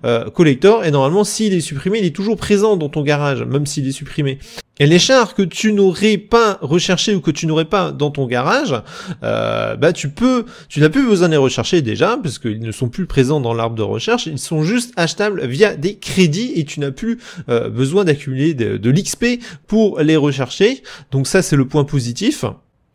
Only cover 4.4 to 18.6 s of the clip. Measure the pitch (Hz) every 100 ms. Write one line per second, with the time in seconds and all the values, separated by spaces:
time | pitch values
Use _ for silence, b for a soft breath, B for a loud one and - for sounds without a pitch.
4.4 | B B - _ 143 175 - 262 233 -
5.4 | 185 - 214 208 196 170 214 208 - 233
6.4 | 220 190 135 170 - 185 - 196 156 151
7.4 | 165 156 160 226 160 139 147 143 131 123
8.4 | 139 240 269 123 101 B B B 110 110
9.4 | 110 110 110 - 147 175 147 - 247 254
10.4 | 220 B B 147 151 214 262 202 180 156
11.4 | 135 - 113 180 120 104 165 254 180 110
12.4 | 117 107 113 107 123 151 180 - 127 151
13.4 | 120 117 113 113 101 107 - 240 - 143
14.4 | - 160 156 240 240 - 170 - 208 190
15.4 | 131 135 208 170 160 208 - - 180 156
16.4 | 247 - 143 - 139 135 226 233 B B
17.4 | - 120 110 110 135 180 185 143 - 131
18.4 | 151 143